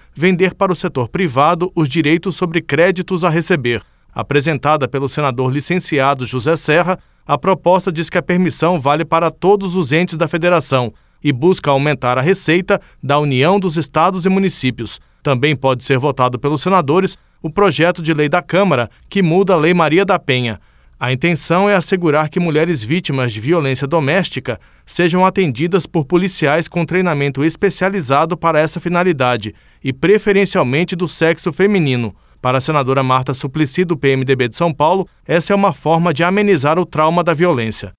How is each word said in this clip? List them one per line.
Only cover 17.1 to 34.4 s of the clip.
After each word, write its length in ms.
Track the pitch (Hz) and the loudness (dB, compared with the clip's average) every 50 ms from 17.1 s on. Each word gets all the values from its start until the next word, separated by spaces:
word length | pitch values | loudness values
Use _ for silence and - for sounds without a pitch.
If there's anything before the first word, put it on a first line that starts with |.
| - - _ _ _ _ | -4 -8 _ _ _ _
o 80 | - 160 | -12 -6
projeto 520 | 156 - 202 190 143 - 160 175 180 185 | 0 2 2 2 2 2 2 0 0 0
de 120 | 160 160 160 | -2 -2 0
lei 160 | 147 151 143 | 0 0 0
da 120 | 156 175 | 0 -2
Câmara 480 | 165 - - 180 202 185 147 120 120 - _ _ - - | -2 0 0 2 2 2 2 0 0 -4 _ _ -12 -6
que 120 | - 202 | -2 0
muda 340 | 190 156 160 190 202 175 190 | 2 2 2 2 2 2 2
a 20 | |
Lei 160 | 160 147 170 180 | 2 2 2 2
Maria 320 | 180 165 151 151 180 202 | 2 2 2 2 2 2
da 120 | 190 190 | 2 0
Penha. 400 | 165 - - 127 127 123 117 107 - _ _ _ _ _ _ _ - | 0 0 -2 -2 0 -2 -4 -6 -8 _ _ _ _ _ _ _ -6
A 120 | - 123 | -4 -4
intenção 580 | 131 131 156 170 170 - - - 165 180 196 208 | -2 0 0 0 0 -2 -2 0 0 2 2 2
é 60 | 208 | 2
assegurar 540 | 185 165 - 190 185 175 160 143 156 156 151 | 2 0 0 -2 0 0 2 2 2 0 -2
que 100 | - 185 | -2 -4
mulheres 420 | 175 170 147 151 165 175 170 131 | -2 0 0 0 0 0 -2 -4
vítimas 520 | 107 107 156 180 - - 139 131 127 120 104 | -4 -2 -2 -2 -2 -2 -2 -2 -2 -2 -4
de 80 | 107 | -4
violência 440 | 110 135 175 170 143 135 131 127 143 | -2 0 0 0 0 0 -2 -2 -2
doméstica 720 | 139 170 165 143 135 160 196 185 - - 131 - - 113 - - - - - _ | -2 0 0 0 0 0 0 -2 -2 -6 -8 -6 -6 -8 -8 -10 -18 -20 -20 _
sejam 400 | - - - 175 175 170 180 185 | -8 -2 0 0 2 2 2 2
atendidas 600 | 190 185 196 190 151 117 113 160 180 196 185 - | 2 2 0 0 0 0 -2 -2 -2 -2 -2 -2
por 200 | - - 170 143 | -2 -2 -4 -2
policiais 640 | - 180 170 185 196 - - 156 139 147 170 165 - | 0 0 0 0 -2 -2 -2 0 0 0 0 -2 -2
com 160 | - 175 165 | -4 -4 -4
treinamento 580 | 151 165 185 185 180 156 143 143 143 135 135 143 | -2 0 0 0 0 0 -2 -2 -2 -2 0 -2
especializado 960 | 165 160 - - 190 - - 185 196 196 196 147 120 135 143 160 165 175 | -2 0 0 -2 -2 0 0 -2 -2 -2 -2 -2 0 2 2 2 0 -2
para 220 | 160 - 165 160 151 | -2 0 0 2 2
essa 200 | 156 160 - 170 | 2 0 -2 -6
finalidade 760 | - 175 175 175 180 185 170 131 127 123 123 117 98 107 - - _ _ _ _ - | -4 -2 0 0 2 2 2 2 0 0 0 -2 -4 -8 -12 -14 _ _ _ _ -8
e 80 | 139 | -8
preferencialmente 1040 | 131 135 160 170 208 208 - 214 196 196 202 190 - 190 147 120 131 151 180 - 190 | -4 0 2 2 2 4 2 2 2 2 2 0 0 0 0 0 0 -2 -2 -2 -4
do 140 | 170 180 156 | -4 -4 -6
sexo 420 | - - 165 160 165 - - 180 | -2 0 0 0 0 0 -4 -4
feminino. 640 | 147 - 190 208 208 190 160 135 127 120 117 104 - _ _ _ _ _ | -2 0 2 2 2 2 2 0 0 0 -2 -4 -8 _ _ _ _ _
Para 180 | - 123 127 135 | -2 0 0 0
a 20 | |
senadora 420 | 127 156 156 147 131 127 131 139 131 | 0 0 0 0 0 0 0 0 2
Marta 300 | 127 131 131 131 151 135 | 2 0 0 0 -2 -6
Suplicy, 500 | - - 139 - 151 156 - - - 185 | -6 -6 -6 -2 -2 -2 -2 0 -2 -2
do 140 | 170 175 | -2 -2
P 120 | - - 139 | 0 0 0
M 140 | 135 131 131 | 0 0 0
D 100 | 135 135 | 0 0
B 140 | 127 | 0